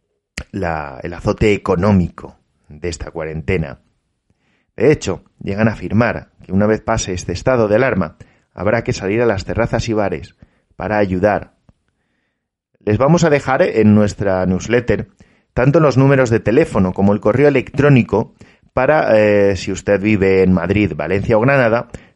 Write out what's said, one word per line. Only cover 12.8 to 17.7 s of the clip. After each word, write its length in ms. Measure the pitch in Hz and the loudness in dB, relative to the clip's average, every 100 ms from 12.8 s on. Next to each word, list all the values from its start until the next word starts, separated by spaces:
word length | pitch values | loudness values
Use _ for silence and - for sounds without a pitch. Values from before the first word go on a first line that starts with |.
| - 107 | -2 2
vamos 280 | 135 170 | 4 4
a 60 | 170 | 2
dejar 320 | 143 - - | 0 0 0
en 320 | 180 110 107 | 0 2 4
nuestra 520 | 107 104 - 98 92 90 | 4 2 -2 -2 0 0
newsletter 640 | 90 - 120 120 101 110 _ _ _ _ | -2 0 -2 0 -2 -4 _ _ _ _
tanto 280 | - 135 165 | -2 2 4
los 160 | 151 120 | 2 4
números 340 | 135 135 123 | 4 4 2
de 80 | 110 | 0
teléfono 540 | 104 123 160 113 92 | 2 0 2 0 -2
como 200 | 90 101 | 0 0
el 60 | 101 | 2
correo 300 | 107 117 143 | 0 2 2
electrónico 880 | 135 - | 2 -2